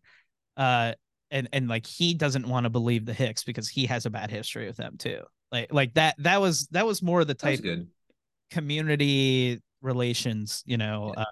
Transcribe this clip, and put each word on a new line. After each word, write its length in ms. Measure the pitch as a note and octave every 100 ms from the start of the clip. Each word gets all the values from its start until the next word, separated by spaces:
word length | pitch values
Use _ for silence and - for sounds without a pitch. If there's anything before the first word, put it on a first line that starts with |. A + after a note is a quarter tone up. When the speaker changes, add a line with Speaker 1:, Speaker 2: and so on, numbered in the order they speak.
| _ _ _ _ _ -
Speaker 1:
uh, 360 | C3 B2 A#2 - _ _ _
and, 180 | C#3 C3
and, 160 | C#3 B2
like, 180 | A2+ -
he 280 | - E3+
doesn't 340 | E3+ D3 C3 B2
wanna 220 | B2+ A#2+
believe 360 | A#2 A#2 A#2 A2+
the 80 |
Hicks 300 | A2+ A#2 A2
because 240 | - A#2 G#2+
he 200 | C#3 B2+
has 180 | B2 A#2
a 40 |
bad 180 | A2 G#2
history 360 | G#2 - A2+ G#2+
with 100 | -
them 180 | A#2 -
too. 240 | - - - _ _
Like, 220 | A#2+ A2+
like, 220 | D3 C3 D#3
that, 200 | D#3 D3
that 200 | E3 G3+
was, 280 | F#3+ D3+ -
that 180 | E3+ A3+
was 160 | G3+
more 200 | F3 F3
of 60 | D3+
the 60 |
Speaker 2:
That 100 | C3
was 80 | - C3+
Speaker 1:
type 20 |
of 40 | F2
Speaker 2:
good. 220 | E2+ - _ _ _ _ _ _
Speaker 1:
community 1080 | E3+ D3 D3+ D#3 D3 C#3+ C#3 C3+ C3 B2+ A#2+ _ _
relations, 840 | C3 B2 B2 A#2+ B2 A2 G#2 - -
you 120 | A#2
know, 360 | G#2+ G#2+ G#2 G#2+
Speaker 2:
Yeah. 60 |
Speaker 1:
uh, 20 | G#2+